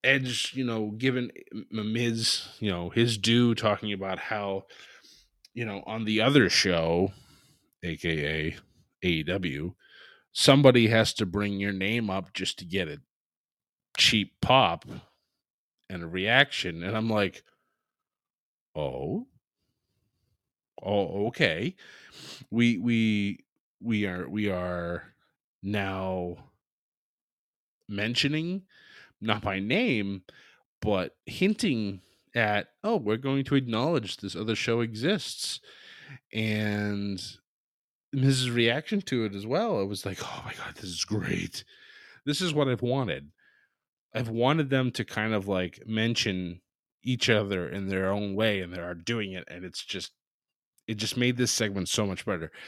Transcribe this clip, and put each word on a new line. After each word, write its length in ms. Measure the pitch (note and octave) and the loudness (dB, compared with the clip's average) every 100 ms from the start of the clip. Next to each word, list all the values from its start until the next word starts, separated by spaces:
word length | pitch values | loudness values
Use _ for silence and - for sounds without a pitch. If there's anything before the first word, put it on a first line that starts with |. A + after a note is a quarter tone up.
Edge, 480 | B2 C3+ B2+ A#2+ - | 4 2 0 -4 -4
you 100 | C3 | -4
know, 280 | B2+ A2+ G#2+ A2 | -2 -2 -4 0
giving 320 | B2+ B2+ B2 - - | 0 0 -4 -10 -14
M-, 400 | G#2+ - A2 G#2 | -14 -8 -4 -2
Miz, 540 | A2+ A#2+ A2+ A2 - - - | 0 0 0 0 -2 -6 -4
you 120 | G#2+ | -2
know, 200 | F2 F2 | -2 0
his 260 | - A#2+ A2 | 2 2 2
due, 380 | G#2 A#2 A#2+ | 4 6 6
talking 400 | A2+ A2 G2+ G#2+ | 4 2 0 -2
about 240 | G2 F#2+ F#2 | -4 -4 -4
how, 460 | - G#2+ G2+ F#2+ - - - - - - _ _ _ | -4 -4 -2 -4 -6 -20 -20 -20 -20 -20 _ _ _
you 100 | A#2 | -8
know, 180 | A2+ G2 - | -6 -8 -8
on 180 | A2 | -4
the 160 | G#2+ G#2+ | 0 4
other 300 | A#2 C#3+ G2 | 6 6 6
show, 640 | - G2 F2 E2 E2+ F#2+ - - - _ _ _ _ | 4 4 2 4 2 2 -2 -20 -20 _ _ _ _
A 140 | E2+ D#2 | -8 -4
K 300 | F2 D#2+ D2 | -2 0 0
A 300 | D#2 D#2 - _ _ _ _ | -2 -4 -6 _ _ _ _
A 60 | F2+ | 0
E 140 | D#2+ | 0
W, 520 | D2+ F#2+ F2+ C#2 E2+ - _ - - - _ | 0 -2 -4 -6 -8 -10 _ -20 -20 -20 _
somebody 540 | - - C#3 C#3 B2 A2 | 2 6 10 10 10 6
has 240 | A2+ G#2+ | 6 4
to 120 | - G2+ | 0 -2
bring 320 | F#2 G2+ G2 | -2 -2 -2
your 140 | G2+ | -2
name 360 | G2 F#2+ A#2 A2 | -2 -2 -2 -2
up 240 | F#2+ F2 | -4 -6
just 260 | - F#2 - | -6 -6 -6
to 40 | |
get 240 | F2 F#2+ E2+ | -4 -4 -4
a 120 | - _ _ _ _ _ _ _ _ _ - | -6 _ _ _ _ _ _ _ _ _ 2
cheap 440 | - A2 G2 _ | 4 4 0 _
pop 440 | - C3 G#2 E2 - - - _ _ _ _ _ _ _ _ | 6 6 6 0 -8 -16 -16 _ _ _ _ _ _ _ _
and 140 | F2+ | -12
a 40 | E2+ | -6
reaction. 800 | F2+ G2 B2 C#3+ - F2+ E2 | -4 2 4 4 0 -4 -4
And 120 | F2 A2 | -4 -2
I'm 140 | A2+ | 2
like, 320 | G#2+ G2 - _ _ _ _ _ _ _ _ _ _ _ _ _ | 2 2 -2 _ _ _ _ _ _ _ _ _ _ _ _ _
"Oh, 520 | E2 C#2+ C2 C#2+ E3 B3+ _ _ _ _ _ _ _ _ _ _ _ _ _ _ - | -6 -4 -4 -4 -6 -8 _ _ _ _ _ _ _ _ _ _ _ _ _ _ -12
oh, 440 | F#2+ G2+ F#2 G2 G#2+ | -2 0 0 -2 -4
okay." 480 | B2 C3 D#2+ C3 - - - - - - - - | 0 0 0 -4 -6 -20 -20 -20 -20 -18 -18 -4
We, 280 | A2+ A#2+ G#2+ | 2 4 4
we, 680 | A#2+ A#2 A2 G#2 G2+ G2 _ _ _ _ | 2 2 2 2 -2 -6 _ _ _ _
we 240 | A2+ G#2+ G2+ | -4 -2 0
are, 220 | F2+ F2+ | -4 -6
we 200 | G#2 G#2 | -2 -2
are 540 | F#2 F2+ F2+ E2+ F2 - _ _ _ _ _ | -2 -2 -4 -4 -6 -10 _ _ _ _ _
now 760 | G2 G#2 G2 F#2+ F#2+ F#2 F2+ F2 - _ _ _ _ _ _ _ _ _ _ _ _ _ - | -4 -2 -2 -4 -4 -4 -6 -8 -16 _ _ _ _ _ _ _ _ _ _ _ _ _ -10
mentioning, 720 | G2+ A2 A#2+ C#3+ D3+ E3 F#3+ - - - - - _ | -4 -2 0 0 0 -2 -6 -8 -20 -20 -20 -20 _
not 220 | A2 G#2+ | -2 -2
by 160 | G#2 F#2+ | 0 -4
name, 640 | G2+ E3 B3 A#2 G2 G2 - - - _ _ _ | 0 0 2 0 0 -6 -10 -20 -20 _ _ _
but 360 | A2 G2 F2+ _ - | 0 0 -2 _ -16
hinting 720 | - F#3 G#3 A3 A#2+ G2+ G2 _ _ _ A#2+ | 0 0 2 0 0 -2 -6 _ _ _ 0
at, 320 | A2 G#2 - _ | 4 4 0 _
"Oh, 120 | G#3 A3 | -2 0
we're 200 | G#2 A2+ | 0 0
going 280 | C3+ C#3 C3 | 0 -2 2
to 100 | C#3 | 2
acknowledge 600 | B2+ A2+ C#3+ E3 G#2+ - | 2 0 2 0 -2 -8
this 180 | G2+ F2 | -8 -6
other 180 | A2 | -2
show 260 | A2 - A#2 | -2 0 0
exists." 800 | A#2 G#2+ C3+ G3+ - - - - - - - - - C3+ _ | -2 -2 -2 -2 -4 -10 -8 -10 -14 -20 -20 -20 -20 -20 _
And 880 | A2 A2 G#2+ G#2+ G#2 G#2 G2+ G2+ F#2+ - - _ _ _ _ _ _ _ | -4 -2 0 0 -2 -2 -2 -4 -6 -10 -16 _ _ _ _ _ _ _
Miz's 380 | C#3 C3 C3+ B2+ | 2 4 4 0
reaction 500 | A#2+ A#2 B2+ - G3+ | 2 2 2 -2 -4
to 220 | - B2+ | -2 -2
it 100 | A2 | -2
as 120 | G2 G#2+ | -4 -4
well, 340 | D3+ A3+ D3 | -2 0 0
it 60 | G2 | -2
was 180 | G2+ | -4
like, 140 | G2 F#2 | -6 -8
"Oh 200 | - - | -10 -10
my 80 | - | -12
God, 200 | - - - | -10 -12 -12
this 80 | F#2+ | -10
is 140 | F2 | -6
great." 600 | - G#2+ - - - - - - - - - - | -4 -4 -2 -4 -4 -10 -16 -20 -20 -20 -20 -12
This 160 | C#3 D3 | -6 -2
is 120 | F#3 | 0
what 160 | D3 C3+ | 0 0
I've 140 | A#2+ | 0
wanted. 480 | B2 C3+ A#2 - D2 _ _ _ _ _ _ _ _ | 0 0 -2 -4 -8 _ _ _ _ _ _ _ _
I've 140 | A2+ A2+ | -6 -4
wanted 420 | A2+ B2 D#3+ C#3 | 2 4 4 2
them 200 | C3+ B2+ | 2 0
to 120 | - | -2
kind 280 | G#2+ - A2 | -4 -2 0
of, 160 | G#2+ G2 | 0 0
like, 320 | F#2+ F2+ - - | 0 0 -6 -4
mention 760 | A2 A2+ A2+ A2+ F#2 F2+ E2+ _ _ _ _ | 0 0 0 0 -2 -4 -10 _ _ _ _
each 280 | - B2 - | -4 -2 4
other 380 | G#2+ G2+ F#2+ E2+ | 4 4 -2 -4
in 200 | G2 F#2+ | -6 -2
their 220 | F#2+ F#2+ | 0 0
own 240 | G2+ G#2 | 0 -2
way, 260 | G2 A2 G2+ | 0 0 0
and 120 | F2+ | -4
they 80 | F2+ | -8
are 140 | F2 | -10
doing 380 | F2 F2 A#2 G2+ | -8 -4 -4 -4
it, 120 | F#2 - | -8 -12
and 160 | F2+ | -12
it's 200 | F#2 - | -12 -12
just, 280 | - G2 - _ _ _ _ _ _ _ - | -10 -10 -10 _ _ _ _ _ _ _ -10
it 100 | G#2 | -6
just 200 | G#2+ - | -4 0
made 200 | B2 B2 | 0 2
this 160 | A#2+ | 0
segment 360 | - G#2+ G2 F2+ | 0 -2 -2 -2
so 160 | - | 0
much 220 | G#2 F2+ - | -2 -2 -4
better. 260 | F#2 D#2+ - | -6 -6 -12